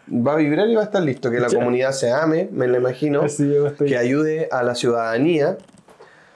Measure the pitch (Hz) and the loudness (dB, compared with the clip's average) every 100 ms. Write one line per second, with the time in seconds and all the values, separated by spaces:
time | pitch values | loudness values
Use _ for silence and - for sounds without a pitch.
0 | - 120 123 156 147 156 220 226 214 202 | -6 -2 0 2 0 2 2 0 0 -2
1 | 156 123 127 120 117 120 120 123 131 131 | -2 -2 -2 0 0 0 0 0 0 0
2 | 120 135 160 160 196 185 123 123 127 127 | 0 0 2 0 -2 -2 0 2 0 -2
3 | 151 143 147 147 143 143 143 143 143 123 | -2 0 -2 0 0 2 0 0 0 2
4 | 123 143 156 156 160 131 123 120 127 117 | 2 0 0 -2 -2 -2 -2 0 0 0
5 | 113 117 151 160 151 190 - - _ - | 0 0 2 2 0 -2 -12 -20 _ -20
6 | - - - | -20 -20 -20